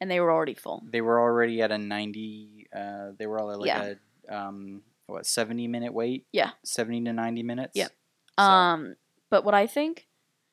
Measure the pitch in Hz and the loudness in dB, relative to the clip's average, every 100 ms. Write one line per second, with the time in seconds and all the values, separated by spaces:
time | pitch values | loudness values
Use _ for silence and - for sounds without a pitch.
0 | 185 180 170 160 156 107 - - - 117 | -2 2 4 4 0 -4 -10 -10 -4 -2
1 | 113 117 120 120 117 113 110 107 104 104 | 2 4 4 4 2 2 0 0 -4 -6
2 | 104 104 110 107 107 107 - 98 101 101 | -6 -8 -10 -12 -18 -20 -16 -12 -10 -10
3 | 101 101 107 107 104 101 101 104 101 101 | -12 -10 -6 -4 -4 -4 -2 -2 -4 -10
4 | _ _ - 104 98 98 98 98 _ _ | _ _ -12 -10 -8 -12 -14 -16 _ _
5 | - 92 - - 110 117 117 120 117 113 | -14 -8 -4 -2 -2 -4 -4 -4 -4 -4
6 | 117 131 - 202 - - - - 113 117 | -2 -4 -4 -2 -2 -2 -10 -4 -2 -2
7 | 117 117 117 117 117 123 131 - - _ | -2 -2 -4 -4 -6 -8 -6 -4 -6 _
8 | _ _ _ - 196 190 180 160 117 - | _ _ _ 4 8 8 6 2 -4 -14
9 | _ _ - 202 208 202 208 285 311 330 | _ _ 2 4 6 4 4 0 -2 -4
10 | _ _ _ _ _ | _ _ _ _ _